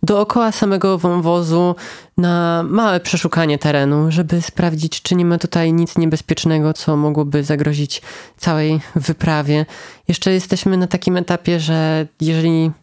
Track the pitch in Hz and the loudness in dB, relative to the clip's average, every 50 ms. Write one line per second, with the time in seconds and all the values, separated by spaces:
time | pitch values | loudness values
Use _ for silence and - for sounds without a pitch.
0 | - 165 214 202 208 208 - 240 233 220 214 - - 202 196 190 180 196 196 175 | 2 2 2 2 2 0 0 0 0 0 0 0 0 0 0 2 2 0 0 2
1 | 170 180 175 180 170 165 170 175 175 160 165 170 175 175 175 175 - - - - | 0 0 0 2 2 2 0 0 0 0 2 2 2 2 0 -2 -8 -18 -18 -18
2 | - - _ - 175 175 175 175 170 170 170 170 170 156 160 214 233 214 190 180 | -20 -8 _ 0 0 2 2 2 0 0 0 -2 -2 0 0 2 2 2 0 0
3 | 175 - - 165 - 165 - 170 165 156 147 143 - 151 147 143 139 139 143 147 | -2 -2 -4 -2 -2 -2 0 0 0 2 0 0 0 0 2 2 2 2 2 2
4 | 151 160 156 165 180 156 - 170 165 - - - 180 175 160 156 156 160 - - | 2 2 2 0 0 0 0 -2 -2 -4 -2 -2 0 0 0 -2 -4 -4 -6 -6
5 | - - 185 180 175 175 170 170 - 170 - 175 165 165 160 170 170 170 - - | -4 -2 0 2 2 2 0 0 -2 -2 0 0 2 2 2 2 0 0 0 0
6 | 165 160 151 156 - - 170 - - 170 160 156 151 151 156 - - - 156 147 | 0 0 0 -2 -2 -2 -4 0 0 0 2 2 2 0 -2 -2 -2 -2 0 0
7 | 147 151 151 151 151 143 143 151 143 147 156 143 147 151 147 147 147 139 - - | 0 0 0 0 -2 0 0 -2 0 0 -2 0 0 0 0 -2 -2 -4 -6 -10
8 | - - - - - - _ _ - - 165 156 156 156 156 156 143 - - 165 | -12 -16 -20 -20 -20 -20 _ _ -2 -2 0 0 0 0 0 -2 -2 -2 -4 -4
9 | 139 - 160 - - 170 156 151 147 143 147 151 156 - - - - - - - | -2 -2 -4 -2 0 0 0 0 0 0 0 0 0 -2 -6 -20 -20 -20 -20 -20
10 | _ - 175 - - 190 190 185 180 - - 180 - 196 190 185 185 175 - 180 | _ -4 -4 -2 0 0 0 0 0 -2 -4 -2 0 0 2 2 0 0 -2 -2
11 | - - 180 180 175 - 180 175 - - 175 170 160 156 160 160 160 156 160 156 | 0 0 0 0 0 -2 -2 -2 0 0 -2 0 0 0 0 0 2 0 0 0
12 | 156 151 _ _ 160 156 165 160 160 165 165 160 160 165 156 - | -2 -4 _ _ -2 0 0 2 2 2 2 2 2 0 -2 -4